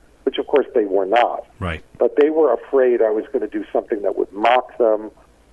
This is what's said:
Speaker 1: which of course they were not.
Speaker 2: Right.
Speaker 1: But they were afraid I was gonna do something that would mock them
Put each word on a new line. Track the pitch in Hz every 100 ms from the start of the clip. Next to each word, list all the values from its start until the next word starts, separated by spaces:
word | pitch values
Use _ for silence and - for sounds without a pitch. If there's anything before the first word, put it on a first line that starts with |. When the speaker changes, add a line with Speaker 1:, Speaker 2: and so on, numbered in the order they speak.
| _ _
Speaker 1:
which | - -
of | 139
course | 143 120 127
they | 104
were | 95 95
not. | 113 107 71 - -
Speaker 2:
Right. | 92 80 - -
Speaker 1:
But | 120 -
they | 147
were | 156 151
afraid | 117 - 139 127 117
I | 110
was | 107 -
gonna | 123 107
do | 110 98
something | 123 - 107
that | 98 92
would | 92
mock | 98 113 127 - -
them | 117 107 110 - _ _ _